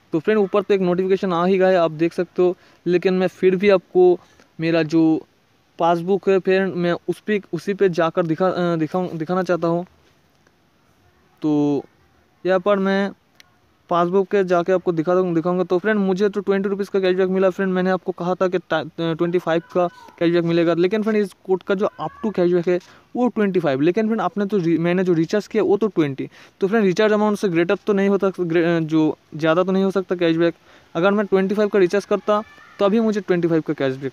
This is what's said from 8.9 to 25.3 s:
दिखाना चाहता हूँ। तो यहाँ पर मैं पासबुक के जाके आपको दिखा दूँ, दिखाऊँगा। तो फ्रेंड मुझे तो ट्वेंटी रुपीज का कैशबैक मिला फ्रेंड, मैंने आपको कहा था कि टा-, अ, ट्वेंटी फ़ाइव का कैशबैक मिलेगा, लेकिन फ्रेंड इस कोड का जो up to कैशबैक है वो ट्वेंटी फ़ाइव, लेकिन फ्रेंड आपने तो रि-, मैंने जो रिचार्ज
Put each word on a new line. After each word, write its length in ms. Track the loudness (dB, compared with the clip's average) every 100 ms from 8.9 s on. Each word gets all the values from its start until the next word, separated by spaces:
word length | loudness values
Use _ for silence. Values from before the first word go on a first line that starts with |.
| -4 -4 -6
दिखाना 260 | -6 -4
चाहता 240 | -2 -2 -2
हूँ। 180 | -2 -6 _ _ _ _ _ _ _ _ _ _ _ _ _ _ _
तो 420 | -2 0 0 -2 -6 _ _ _ _ _ -2
यहाँ 140 | 0
पर 200 | 0 0
मैं 320 | 0 -2 -2 -8 _ _ -20 _ _ _ -4
पासबुक 380 | 0 2 0 0
के 160 | 0
जाके 280 | 2 0 2
आपको 200 | 0 0
दिखा 240 | -2 0 0
दूँ, 180 | 0
दिखाऊँगा। 300 | 0 0 -2
तो 160 | 0 -2
फ्रेंड 200 | 0 0
मुझे 300 | 0 0 -2
तो 100 | -2
ट्वेंटी 300 | -2 -2 -2
रुपीज 200 | -4 -4
का 100 | -2
कैशबैक 300 | 0 2 0
मिला 200 | 2 0
फ्रेंड, 240 | 0 -2
मैंने 160 | 0 0
आपको 220 | -2 -4
कहा 240 | -6 -4 -2
था 120 | -2
कि 100 | -2
टा-, 280 | -2 -4 -4
अ, 40 | -6
ट्वेंटी 400 | -4 -2 -2 -2
फ़ाइव 220 | 0 -2 -2
का 140 | -2 -2 -4 -16 -4
कैशबैक 240 | 0 2
मिलेगा, 300 | 0 0 2
लेकिन 300 | 2 0 0
फ्रेंड 140 | 0 0
इस 160 | -2
कोड 300 | -6 -4 -4
का 120 | -2 -2
जो 100 | -2
up 240 | -4 -10 -6 -6
to 100 | 0
कैशबैक 320 | 0 2 0
है 120 | -2 -4 -20 _ -2
वो 120 | -2
ट्वेंटी 320 | 0 0 0
फ़ाइव, 220 | 0 0
लेकिन 240 | 0 0 -2
फ्रेंड 160 | -2
आपने 240 | -4 -4 -2
तो 120 | -2
रि-, 220 | 0 0
मैंने 240 | 0 0
जो 100 | 0
रिचार्ज 340 | 0 0